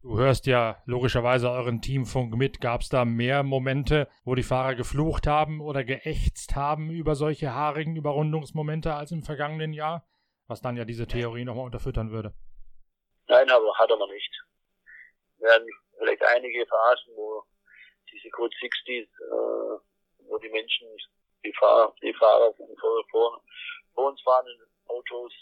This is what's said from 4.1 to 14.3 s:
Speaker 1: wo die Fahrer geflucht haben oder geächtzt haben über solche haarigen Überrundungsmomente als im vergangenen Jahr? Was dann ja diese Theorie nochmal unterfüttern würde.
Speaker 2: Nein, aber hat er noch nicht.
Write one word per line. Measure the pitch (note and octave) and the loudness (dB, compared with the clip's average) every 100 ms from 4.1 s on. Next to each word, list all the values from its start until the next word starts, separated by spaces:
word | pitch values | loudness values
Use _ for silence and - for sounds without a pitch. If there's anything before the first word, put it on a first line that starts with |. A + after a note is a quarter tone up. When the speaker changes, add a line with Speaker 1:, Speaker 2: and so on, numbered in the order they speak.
| _ | _
Speaker 1:
wo | - B2+ | -2 -2
die | |
Fahrer | A2+ B2+ C3+ B2 | 0 0 0 -2
geflucht | B2 C3+ D#3+ C#3+ D3 | -4 -2 0 0 2
haben | D3+ D3+ D3+ | 2 0 -4
oder | D3+ C#3 | -6 -6
geächtzt | A#2+ C3+ D#3 D3 F#3 - - | -4 -6 -4 0 -2 -2 -4
haben | - C#3+ D3+ D#3 | -2 0 -2 -4
über | E3 D#3 C#3+ | -4 -2 0
solche | D3+ D3 D3+ | -2 -2 -6
haarigen | B2 D3+ D3 D#3+ D#3+ | -2 -2 -2 -4 -4
Überrundungsmomente | D3 C#3+ D#3 D#3 C#3 D#3 D3+ D#3+ E3 | -2 0 0 -2 -6 -6 -4 -4 -4
als | D3 D3 | -6 -6
im | E3+ | -8
vergangenen | - C#3+ D3 D#3 D#3 | -8 -6 -6 -4 -8
Jahr? | D3+ D3+ E3+ _ _ _ _ _ | -6 -6 -6 _ _ _ _ _
Was | A2 | -8
dann | B2+ A#2+ | -6 -6
ja | |
diese | A2+ A#2 A#2 | -8 -8 -4
Theorie | A#2+ A#2 A#2 | -4 -4 -6
nochmal | B2 A#2 | -8 -8
unterfüttern | B2+ A#2 C#3 A#2+ A2 | -8 -6 -4 -4 -4
würde. | A2 G#2 - - - - - - _ _ _ - | -6 -8 -12 -16 -16 -18 -18 -20 _ _ _ 6
Speaker 2:
Nein, | B2 C3 | 6 8
aber | B2 A2 G#2 | 6 4 4
hat | A2+ | 4
er | A2 | 4
noch | G2 | 0
nicht. | G#2 - | -6 -12